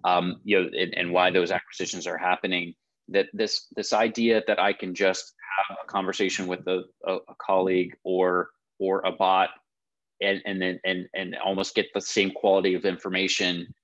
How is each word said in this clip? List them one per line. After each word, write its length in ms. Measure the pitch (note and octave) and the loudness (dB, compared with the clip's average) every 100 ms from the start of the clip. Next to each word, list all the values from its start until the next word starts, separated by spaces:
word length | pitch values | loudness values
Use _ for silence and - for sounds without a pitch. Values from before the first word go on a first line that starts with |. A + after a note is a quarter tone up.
um, 360 | F#2 F2+ F2+ - | 4 2 2 -6
you 160 | G2+ G2 | 2 2
know, 80 | F2+ - | 2 -2
and, 160 | F2+ | -2
and 180 | F2 F2 | -2 2
why 180 | F2+ F2+ | 4 4
those 200 | F#2 F2 | 4 2
acquisitions 560 | F2+ - - F2+ F#2 F2 | -2 -4 -8 -8 -6 -6
are 120 | F2 | -2
happening. 560 | F#2 F2+ F#2+ F2+ F2 - _ _ - | 0 0 0 -2 -4 -12 _ _ -2
That 180 | G2 F#2+ | 0 0
this, 340 | G#2 G#2+ - - - | -2 -2 -4 -6 -8
this 160 | G#2 | -2
idea 500 | A2 A2+ A2 A#2 A2 A2 | 0 0 2 2 2 2
that 120 | G#2+ | 2
I 140 | G2+ | 2
can 220 | G2 F#2+ | 0 -6
just 400 | F2+ G2 F#2 - _ - G2 G2 | 0 0 0 -8 _ -6 -4 -4
have 100 | F#2+ | -6
a 40 | - | -6
conversation 600 | G2+ F#2+ F#2+ G2 - F2+ | -4 -2 -2 -2 -2 -4
with 200 | F2+ F2+ | -4 -2
a, 180 | F#2 F2+ _ F#2+ | -4 -4 _ -4
a, 80 | |
a 200 | F#2 - - | -4 -8 -10
colleague 560 | - F#2+ F#2 F#2 F2+ - | 0 2 4 2 0 -6
or, 480 | F#2 F#2 F#2 F2+ E2+ _ _ _ | -4 2 2 2 -2 _ _ _
or 220 | F#2+ F#2+ F#2+ | -2 0 -2
a 60 | |
bot 380 | F2+ F#2 F#2+ F#2 - _ _ _ _ _ _ | 0 2 4 2 -2 _ _ _ _ _ _
and, 200 | G2 G2 G2+ | -2 -2 -4
and 140 | F#2+ | -2
then, 200 | F#2 F#2 | -2 -2
and, 220 | F#2 F#2 F2+ | -4 -4 -6
and 220 | - F2+ F#2 | -10 -8 -4
almost 380 | F#2+ G2 G2 | -2 -2 0
get 120 | - G2+ | -2 -2
the 80 | G2+ | -4
same 300 | - - G2 | -2 0 0
quality 440 | - G2+ F#2+ F#2 | 2 4 4 4
of 120 | F2+ F#2+ | 2 0
information. 840 | F2 G2 F#2 F#2+ - F#2 F2 - - | -2 -4 -2 0 0 0 -2 -8 -18